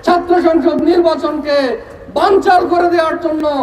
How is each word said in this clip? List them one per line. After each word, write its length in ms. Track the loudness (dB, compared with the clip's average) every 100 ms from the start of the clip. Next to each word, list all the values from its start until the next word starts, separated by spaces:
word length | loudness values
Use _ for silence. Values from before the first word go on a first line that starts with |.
| 2
ছাত্র 260 | 0 2 2 2
সংসদ 300 | 2 0 0 0
নির্বাচনকে 680 | 2 2 0 -4 -6 -2 -2 -2 -6 -10 -20 -8 -2
বানচাল 440 | 2 2 4 2 2
করে 140 | 0 2
দেওয়ার 240 | 0 -2 -2 -4
জন্য 200 | -2 -2 -2